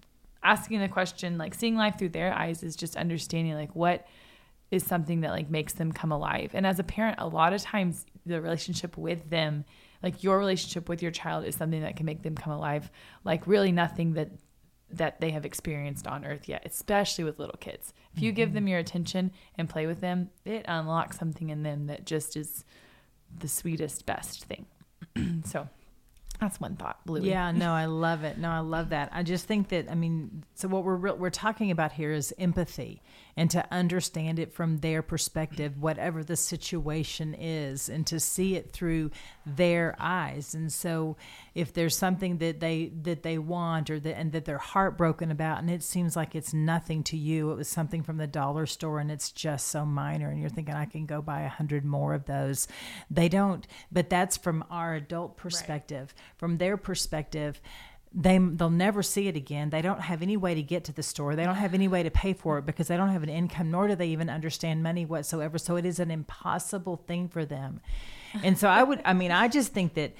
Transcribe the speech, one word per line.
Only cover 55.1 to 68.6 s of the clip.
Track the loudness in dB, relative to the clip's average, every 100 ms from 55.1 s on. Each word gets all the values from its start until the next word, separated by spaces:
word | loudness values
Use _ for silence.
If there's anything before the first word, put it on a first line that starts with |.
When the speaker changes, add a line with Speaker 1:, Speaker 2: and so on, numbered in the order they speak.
| -6 -6
Speaker 1:
Right. | -8
Speaker 2:
perspective. | -6 -4 -4 -6 -6 -10 -10 -16 -20 -6
From | -2 2
their | 2 0
perspective, | -2 -2 -2 -2 -4 -4 -4 -6 -12 -18 -18 -20 -10
they, | 2 8 8
they'll | 8 4 4
never | 6 4 4
see | 2 2 0
it | 0
again. | -4 -2 0
They | 0
don't | 0 0
have | 0 -2
any | 2 2
way | 2 0
to |
get | 0 -2 -2
to |
the | -6
store. | -4 -2 0 2
They |
don't | 2 2
have | 2
any | 4 4
way | 4
to | 4
pay | 4 4
for | 0 0 0
it | 0
because | -2 0
they | 2
don't | 4
have | 2
an | 0
income, | 0 0 0 0
nor | 2 2
do | 2
they | 0
even | 0 0
understand | -2 -4 -2 0 0
money | 2 0 -2
whatsoever. | -2 -2 -2 -2 -2
So | 0 0
it | 0
is | 0
an | 0
impossible | -2 -6 -6 -2 -2 -2 -6 -4 -6 -4
thing | -4 -4
for | -2 -4
them. | -4 -6 -8 -6 -6 -6 -12 -10 0
And | 4
so | 6